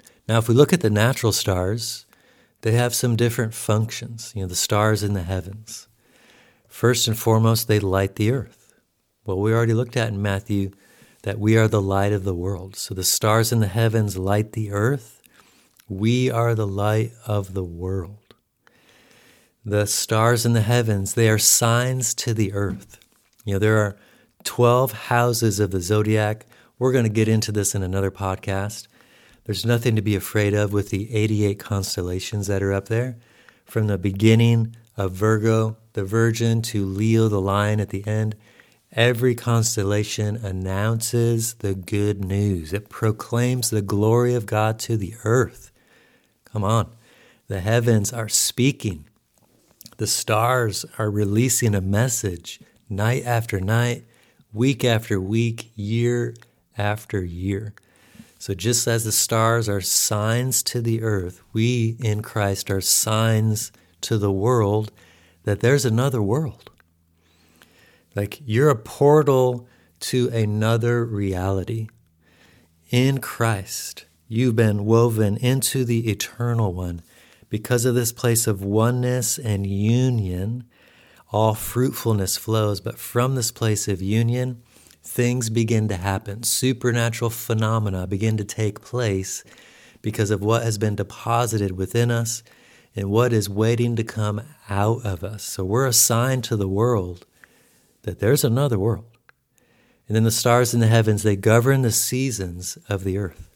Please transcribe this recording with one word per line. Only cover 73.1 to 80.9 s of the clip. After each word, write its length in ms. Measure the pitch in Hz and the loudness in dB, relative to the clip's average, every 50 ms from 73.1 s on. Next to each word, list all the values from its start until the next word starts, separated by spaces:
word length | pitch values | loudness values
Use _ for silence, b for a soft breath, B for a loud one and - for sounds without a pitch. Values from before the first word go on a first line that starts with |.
| 139 127 | 2 0
Christ, 840 | - - - - 117 113 107 95 98 - - - - - - - - _ _ _ _ | -4 -6 -4 -2 0 0 0 -2 -6 -8 -10 -10 -10 -12 -14 -16 -20 _ _ _ _
you've 280 | - 110 113 127 127 113 | -6 -2 0 0 2 4
been 300 | 120 113 107 104 104 101 | 4 4 4 2 2 2
woven 520 | 107 113 113 117 120 113 107 107 101 104 | 4 4 6 6 4 4 2 0 0 0
into 460 | 113 127 123 131 135 - - - 135 127 | 0 0 0 0 0 0 -2 -2 -2 0
the 260 | 117 120 113 117 110 | 0 0 0 0 -2
eternal 640 | 101 101 - - - - 120 120 117 117 110 98 87 | -2 -4 -6 -10 -8 -6 -4 -2 0 0 0 0 -2
one. 280 | 90 92 87 87 85 b b b b b b b b b _ | -4 -6 -6 -6 -8 b b b b b b b b b _
Because 360 | - 104 107 - 123 120 113 | -8 -6 -2 0 0 0 2
of 100 | 127 117 | 2 2
this 160 | 123 120 110 | 0 0 -2
place 360 | - - - 120 117 113 - | -2 -2 0 2 2 2 2
of 160 | 117 104 92 98 | 0 -2 -2 -2
oneness 720 | 98 101 110 110 120 123 123 123 123 123 127 120 - - | 0 2 4 4 2 2 0 0 0 0 -2 -2 -4 -4
and 280 | - 123 110 104 98 98 | -4 -2 -2 -2 -2 -2
union, 1000 | 98 98 98 104 110 117 123 127 131 123 117 98 92 90 90 95 107 120 123 117 b b b b b | -2 -2 0 2 2 2 4 2 2 2 0 -2 -2 -4 -4 -4 -6 -6 -8 -10 b b b b b